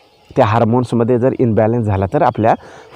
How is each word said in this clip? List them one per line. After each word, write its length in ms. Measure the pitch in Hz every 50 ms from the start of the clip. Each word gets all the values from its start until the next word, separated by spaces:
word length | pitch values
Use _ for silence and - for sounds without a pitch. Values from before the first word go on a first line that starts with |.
| _ _ _ _ _ _ -
त्या 80 | 139 127
हार्मोन्समध्ये 720 | 104 107 117 117 107 117 127 127 - - 117 117 113 127 117
जर 140 | 117 131 113 -
इम्बॅलन्स 480 | 127 117 107 110 110 110 117 123 113
झाला, 200 | 104 101 92 98
तर 160 | 95 - 151 175
आपल्या 320 | 123 - - 107 110 160 - - - - - - - -